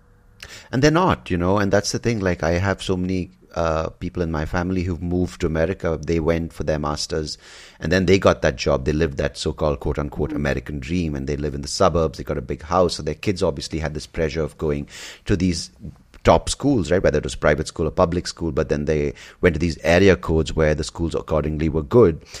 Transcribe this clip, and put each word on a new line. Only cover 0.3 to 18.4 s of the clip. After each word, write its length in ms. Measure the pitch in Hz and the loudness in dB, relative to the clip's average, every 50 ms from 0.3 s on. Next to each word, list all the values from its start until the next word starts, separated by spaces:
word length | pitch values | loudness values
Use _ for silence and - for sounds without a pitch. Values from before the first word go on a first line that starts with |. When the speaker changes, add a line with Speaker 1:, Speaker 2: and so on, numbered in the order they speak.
| - - - - - - - - | -20 -20 -20 -20 -20 -20 -14 -6
Speaker 1:
And 100 | - 127 | -2 2
they're 100 | 131 151 | 4 4
not, 380 | 156 165 185 175 101 - - - | 4 4 4 4 2 0 -2 -4
you 80 | 95 87 | -2 0
know, 200 | 87 90 98 104 | 2 2 2 2
and 140 | 101 98 | 2 2
that's 200 | 92 101 - - | 2 2 2 0
the 80 | - 117 | -4 -2
thing. 200 | - 113 120 110 | -2 -2 -2 0
Like, 240 | 95 92 87 85 78 | 0 0 0 0 0
I 80 | 80 | 0
have 300 | 85 87 95 98 95 - - | 0 2 2 0 -2 -2 -2
so 140 | - 95 90 | -2 -2 -2
many, 340 | 92 92 95 92 87 - - _ _ - - | 0 -2 -2 -2 -4 -6 -10 _ _ -10 -4
uh, 340 | - 82 82 80 80 80 82 | -2 0 0 0 0 -2 -4
people 340 | - - - 87 - 90 87 | -6 -8 -10 -8 -4 -4 -4
in 80 | 82 | -2
my 140 | 80 78 78 | -2 -2 -2
family 380 | 78 - 90 87 90 92 92 85 | -2 -2 -2 -2 0 -2 -2 -2
who've 180 | 92 87 78 | -2 -4 -4
moved 400 | 87 87 87 90 90 85 - - | -4 -2 0 0 0 -2 -2 -2
to 60 | - 82 | -2 -2
America. 520 | 78 80 80 82 98 - - 85 80 76 | 0 0 0 0 -2 -2 -2 -2 -2 -2
They 180 | 76 73 82 82 | -2 -2 0 0
went 340 | 78 80 82 82 85 80 - | 2 0 0 0 -2 -6 -8
for 100 | - 78 | -8 -4
their 160 | 76 78 76 | -2 -2 -2
masters 580 | 73 73 76 71 - - 82 80 78 73 - - - - - - - - - - | -2 -4 -4 -4 -6 -6 -4 -6 -6 -6 -8 -14 -16 -20 -20 -20 -20 -20 -16 -8
and 120 | - 82 | -4 0
then 140 | 80 95 95 85 | 0 2 4 4
they 100 | 95 98 | 4 6
got 240 | - 101 85 - | 6 4 4 4
that 140 | - 80 69 | 2 0 0
job. 300 | - - 80 71 69 65 | 0 0 0 0 0 2
They 80 | - 73 | 0 0
lived 240 | 76 82 76 67 67 | 0 0 0 -2 -2
that 200 | 76 71 - - | -4 -4 -4 -4
so-called 420 | - 80 76 - 85 76 73 73 | -6 -6 -4 -2 -2 -2 -2 -2
quote 200 | - 80 73 - | -2 -4 -4 -4
unquote 300 | 73 73 - - 73 71 | -4 -6 -4 -4 -4 -4
Speaker 2:
Mm-hmm. 80 | 76 73 | -2 -2
Speaker 1:
American 420 | 73 71 67 67 65 - 76 71 | -2 -2 -2 -4 -4 -8 -10 -8
dream, 360 | 64 65 85 92 85 80 71 | -6 -4 -2 -2 -2 -2 -4
and 120 | 67 67 69 | -6 -4 -4
they 100 | 73 71 | -4 -4
live 160 | 73 76 69 | -4 -4 -6
in 80 | 73 | -6
the 60 | 71 - | -8 -6
suburbs. 500 | - - 98 90 78 85 80 78 - - | -2 2 2 2 4 2 0 0 -2 -6
They 60 | 76 | -8
got 140 | - 76 71 | -6 -6 -6
a 40 | |
big 220 | 64 - - - - | -4 -6 -8 -8 -6
house. 320 | 76 87 90 92 85 - | 0 2 4 4 2 2
So 80 | - 76 | -2 -6
their 100 | 76 76 | -6 -6
kids 280 | - - 107 98 82 92 | -4 -2 -4 -2 0 0
obviously 360 | 85 76 69 - - - 78 | -2 -2 -2 -8 -8 -6 -4
had 140 | 76 73 73 | -4 -4 -6
this 140 | 73 - - | -8 -12 -10
pressure 340 | - - 82 76 69 82 | -4 -2 -2 -2 -2 -2
of 160 | 78 73 - - | -4 -4 -6 -4
going 300 | 80 78 73 71 71 - - - - - - - - | -2 -2 -2 -2 -4 -10 -12 -18 -18 -18 -18 -12 -4
to 100 | - 107 | -2 0
these 340 | 90 92 92 87 82 - - _ - - 80 - - - _ - - - | 2 2 0 0 -2 -6 -12 _ -16 -16 -16 -16 -18 -20 _ -14 -2 4
top 260 | - 185 165 - - | 6 6 6 4 0
schools, 400 | - - - 139 143 117 82 71 | -6 -2 0 0 2 2 2 2
right? 140 | 85 95 92 | 0 2 2
Whether 140 | 78 71 73 | 2 0 0
it 60 | 64 | -2
was 100 | 67 - | -4 -6
private 320 | - - 76 76 69 76 - | 0 2 2 2 2 0 -6
school 180 | - - 85 | -4 -4 -4
or 60 | 76 | -4
public 360 | 76 - 90 85 85 87 85 - | 0 2 2 2 2 -2 -4 -6
school, 260 | - - | -8 -6